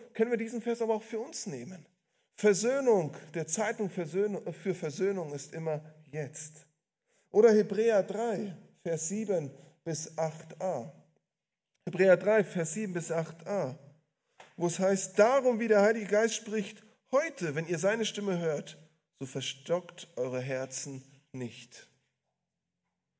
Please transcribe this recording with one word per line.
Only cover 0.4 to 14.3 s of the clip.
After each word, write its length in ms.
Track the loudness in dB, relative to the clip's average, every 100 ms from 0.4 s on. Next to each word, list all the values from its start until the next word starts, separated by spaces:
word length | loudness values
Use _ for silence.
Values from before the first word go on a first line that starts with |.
| -2 -4
Vers 200 | -4 -2
aber 140 | 0 -2
auch 80 |
für 160 | -4 -8
uns 260 | -8 -10 -8
nehmen. 400 | -8 -10 -14 -18 _ _ _ _ 2
Versöhnung, 800 | 4 4 2 2 4 4 2 -6 -10
der 140 | -8 -4
Zeitpunkt 460 | -2 -2 -2 -4
Versöhn-, 600 | -4 -4 -2 -2 -2 -6
für 220 | -6 -4 -4
Versöhnung 580 | -4 -2 -2 -2 -6
ist 200 | -8 -10
immer 280 | -8 -4 -4 -8 -20 -12
jetzt. 540 | -10 -8 -10 -14 -18 -20 _ _ _ _ _ _
Oder 220 | 8 8
Hebräer 500 | 8 4 2 4 4
drei, 520 | 2 -2 -2 -2 -4 -10 -18 _
Vers 280 | -4 -4 -2
sieben 420 | -4 0 0 -2 -10 -20 _
bis 340 | -8 -8 -6 -4
acht 440 | -4 -4 -14 -6
a. 300 | -4 -4 -6 -14 _ _ _ _ _ _ _ _ -6
Hebräer 320 | 4 6 6
drei, 260 | 6 4
Vers 300 | 2 -2 -4
sieben 200 | -4 -4
bis 180 | -6 -2
acht 340 | -2 -4 -8 -6
a, 320 | -4 -4 -6 -16 _ _ _ _